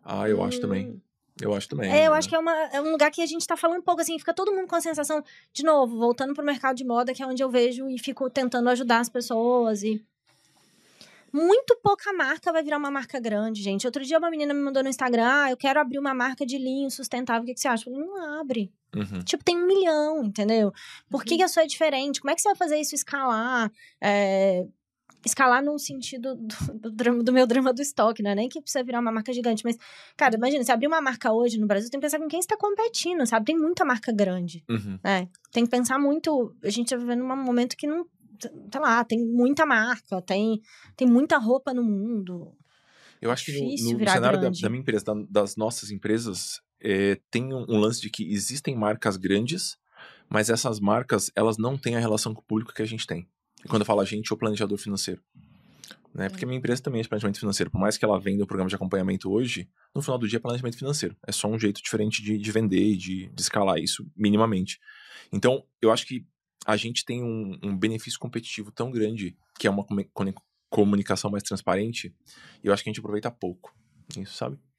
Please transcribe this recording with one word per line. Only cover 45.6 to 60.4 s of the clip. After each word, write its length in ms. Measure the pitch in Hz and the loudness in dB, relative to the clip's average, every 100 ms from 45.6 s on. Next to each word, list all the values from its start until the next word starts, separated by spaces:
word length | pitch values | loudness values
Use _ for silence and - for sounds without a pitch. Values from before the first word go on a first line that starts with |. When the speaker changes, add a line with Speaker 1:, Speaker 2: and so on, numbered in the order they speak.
| 110 117 104 | -4 -4 -8
Speaker 1:
empresas, 720 | 101 98 113 117 90 - - _ _ | -6 0 0 0 -6 -8 -12 _ _
é, 380 | 107 98 101 95 _ | 0 2 4 2 _
tem 240 | 117 131 | -4 -4
um, 120 | 131 117 | -6 0
um 100 | 107 | 4
lance 220 | 107 120 | 4 2
de 100 | 107 | -6
que 220 | - 110 | -8 -4
existem 420 | 104 101 135 - 123 | -4 -4 -6 -4 -2
marcas 400 | 104 110 113 95 | 0 0 0 0
grandes, 600 | 95 98 123 180 - - _ - - - _ | 2 2 2 -4 -6 -10 _ -20 -20 -20 _
mas 200 | 107 107 | 0 2
essas 300 | 113 131 107 | 0 0 0
marcas, 500 | 101 113 - 107 - - | 2 2 2 0 0 0
elas 220 | 110 107 | 2 2
não 200 | 117 135 | -2 -4
têm 200 | 120 117 | -2 0
a 20 | |
relação 340 | 117 107 113 | 2 0 -2
com 60 | 110 | -8
o 40 | - | -4
público 280 | 110 107 | -4 -2
que 80 | - | -6
a 40 | 110 | -6
gente 180 | 113 - | -6 -8
tem. 220 | 85 90 _ _ _ | -8 -10 _ _ _
E 60 | - | -2
quando 140 | 110 | 0
eu 40 | 104 | 2
falo 140 | 104 | 2
a 60 | 98 | 2
gente, 280 | 107 104 | -2 -4
o 40 | - | -2
planejador 400 | 113 104 101 101 | -2 -2 -2 -4
financeiro. 440 | 104 98 - 90 _ - - _ _ _ - - _ | -4 -6 -6 -8 _ -20 -20 _ _ _ -20 -20 _
Né? 160 | - 95 | -8 -6
Porque 160 | - 123 | -6 -6
a 20 | |
minha 100 | 127 | -6
empresa 240 | 123 123 | -4 -4
também 200 | - 117 | -2 -6
é 20 | |
de 60 | 113 | -4
planejamento 280 | 107 107 101 | -4 -4 -4
financeiro. 280 | 104 95 90 | -4 -2 -2
Por 80 | 95 | 0
mais 200 | 101 - | 0 2
que 80 | 107 | 2
ela 120 | 95 | 2
venda 240 | 98 101 | 0 -2
o 60 | 98 | -2
programa 220 | 98 92 | -2 -2
de 60 | 95 | -4
acompanhamento 540 | 95 98 92 95 95 | -2 -2 0 -2 0
hoje, 380 | 104 123 117 - _ _ | 0 0 -4 -10 _ _
no 80 | 139 | -6
final 160 | 143 127 | -4 -2
do 80 | 113 | -2
dia 80 | |
é 20 | |
planejamento 380 | 113 | -2